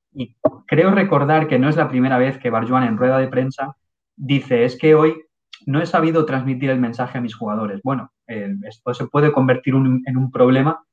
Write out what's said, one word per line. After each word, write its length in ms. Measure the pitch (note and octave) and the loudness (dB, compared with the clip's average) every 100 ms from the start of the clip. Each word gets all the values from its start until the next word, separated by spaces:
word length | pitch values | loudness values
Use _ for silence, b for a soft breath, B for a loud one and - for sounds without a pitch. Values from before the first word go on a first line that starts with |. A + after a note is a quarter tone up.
| _ | _
Y 200 | D4 - _ - - - | -12 -12 _ -4 -4 -2
creo 260 | D3+ F#3+ | 2 4
recordar 540 | G#3 - - C#3+ D#3 D3 | 2 2 0 2 0 2
que 120 | B2+ | 2
no 100 | C#3 | 2
es 80 | D#3 | 0
la 120 | C#3+ | 0
primera 280 | B2+ C3 B2+ | 0 2 2
vez 200 | C3 C3 | 0 -2
que 120 | B2 | -4
Barjuán 340 | A2+ A#2 B2+ | -4 0 0
en 120 | B2 G#2+ | 0 0
rueda 220 | B2+ C3 | 0 0
de 100 | C3 | 0
prensa 480 | C3 C3+ C3+ C#3 - _ _ _ - | -2 -4 -4 -10 -12 _ _ _ -10
dice, 480 | C3+ C#3 - A#2+ | -2 -2 0 0
"Es 120 | B2 - | 0 2
que 160 | D#3 | 4
hoy 220 | D#3 D#3 E3 - _ _ - - | 6 4 0 -10 _ _ -12 -4
no 160 | C#3+ | -2
he 40 | E3+ | 0
sabido 380 | F3 D#3+ E3 | 0 2 2
transmitir 460 | D#3 C3 C3 B2+ C3+ | 0 -2 -4 -2 0
el 100 | B2+ | 0
mensaje 380 | A#2+ A#2 A#2+ B2+ | -2 -4 -6 -6
a 20 | |
mis 140 | A#2+ | -8
jugadores". 460 | - G#2+ G#2+ G#2+ G2 | -8 -6 -4 -6 -6
Bueno, 280 | C3 C3 - _ - | -4 -6 -6 _ -14
eh, 280 | A2 G2+ G2 | -10 -8 -8
esto 300 | G#2 - - | -10 -10 -8
se 120 | A#2+ C3+ | -6 -4
puede 220 | C#3+ D3 | 0 2
convertir 420 | C#3 C3 B2+ - | 2 2 0 0
un, 280 | C3+ C3 B2+ C3 | 2 2 0 0
en 100 | B2+ | -2
un 140 | B2+ | -2
problema 520 | - B2+ C3 D3+ - _ | 2 4 4 2 -2 _